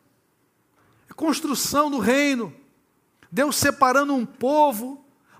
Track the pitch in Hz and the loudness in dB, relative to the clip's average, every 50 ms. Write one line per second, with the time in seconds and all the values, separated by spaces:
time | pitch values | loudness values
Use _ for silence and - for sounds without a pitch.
0 | _ _ _ _ _ _ _ _ _ _ _ _ _ _ _ _ _ _ _ _ | _ _ _ _ _ _ _ _ _ _ _ _ _ _ _ _ _ _ _ _
1 | _ _ - - 285 320 277 - - 311 254 - - - - 285 302 294 277 262 | _ _ -10 -4 -2 -2 -2 -2 -2 -4 -4 -4 -4 -2 0 0 0 0 -2 0
2 | 196 214 254 277 285 285 269 240 220 165 - - _ _ _ _ _ _ _ _ | 0 2 2 2 2 0 0 -2 -4 -8 -12 -18 _ _ _ _ _ _ _ _
3 | _ _ _ _ _ _ 170 226 285 302 - - - 285 - - 277 254 254 277 | _ _ _ _ _ _ -2 -2 -2 0 0 0 0 0 2 2 2 4 4 2
4 | 285 285 285 262 226 - - - 226 254 294 302 302 285 240 208 240 262 285 285 | 2 2 -2 -2 -4 -6 -6 -4 -2 0 2 4 2 2 2 -4 -8 -12 -14 -16
5 | - _ _ _ _ _ _ | -20 _ _ _ _ _ _